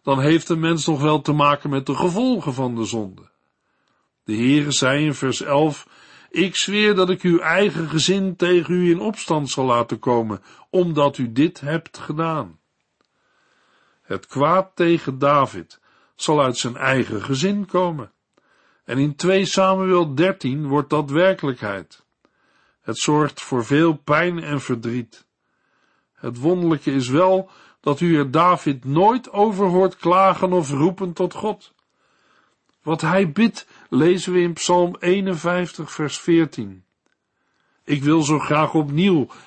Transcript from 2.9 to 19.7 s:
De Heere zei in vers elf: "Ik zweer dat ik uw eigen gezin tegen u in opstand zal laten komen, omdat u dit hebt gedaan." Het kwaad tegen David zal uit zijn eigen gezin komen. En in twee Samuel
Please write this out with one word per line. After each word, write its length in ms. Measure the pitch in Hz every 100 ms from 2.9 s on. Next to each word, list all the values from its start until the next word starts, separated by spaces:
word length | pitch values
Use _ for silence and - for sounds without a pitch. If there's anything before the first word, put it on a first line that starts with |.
| 117 101 92 - _ _ _ _ _ _ _ _ _
De 120 | - 107
Heere 360 | 123 147 147
zei 340 | 135 131 139 151
in 80 |
vers 280 | 127 131 120
elf: 460 | - 143 156 147 - _ - - _
"Ik 260 | - 185 -
zweer 400 | - 208 214 196
dat 140 | 185
ik 120 | 185
uw 180 | 180 170
eigen 500 | 160 175 208 156 160
gezin 460 | 156 143 196 190 175
tegen 380 | 175 180 160
u 160 | 180 175
in 100 | 170
opstand 500 | 214 208 - 156 135
zal 160 | - 131
laten 340 | 120 117 113
komen, 420 | - 120 113 98 - - _
omdat 480 | 185 180 151 143 143
u 140 | 120
dit 280 | 113 165 -
hebt 380 | 139 160 160 -
gedaan." 600 | - 151 165 156 104 80 _ _ _ _ _ _ _ _ _ _ _ _ _ _
Het 240 | - 101 -
kwaad 460 | 131 143 185 190 -
tegen 440 | 170 170 - 131
David 600 | 139 147 131 95 82 _ _ _ _ -
zal 260 | - 151
uit 160 | 131 120
zijn 180 | 123 120
eigen 480 | 131 131 - 110
gezin 420 | 92 135 180 208 196
komen. 460 | 180 180 156 110 _ _ _ _ _ _ _ -
En 120 | 127
in 180 | 147 139
twee 300 | 175 190 190
Samuel 720 | - 190